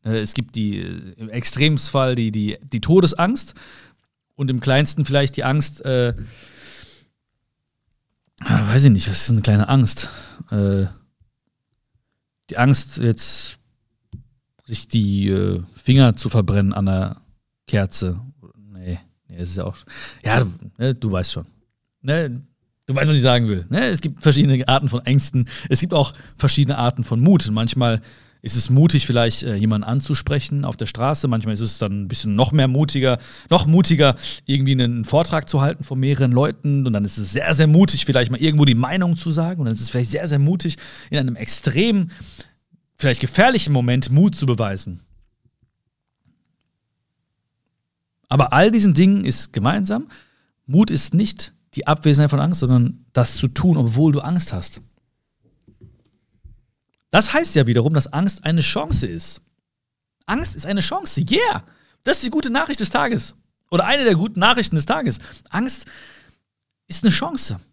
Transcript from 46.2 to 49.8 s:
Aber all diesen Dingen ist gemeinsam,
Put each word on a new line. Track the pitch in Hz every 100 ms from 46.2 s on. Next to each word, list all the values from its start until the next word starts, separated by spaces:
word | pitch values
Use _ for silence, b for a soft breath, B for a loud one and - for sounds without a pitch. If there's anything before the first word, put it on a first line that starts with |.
| _ _ _ _ _ _ _ _ _ _ _ _ _ _ _ _ _ _ _ _ _
Aber | 135 123
all | 135 202
diesen | 226 202
Dingen | 147 190 202
ist | 185 - -
gemeinsam, | - 110 196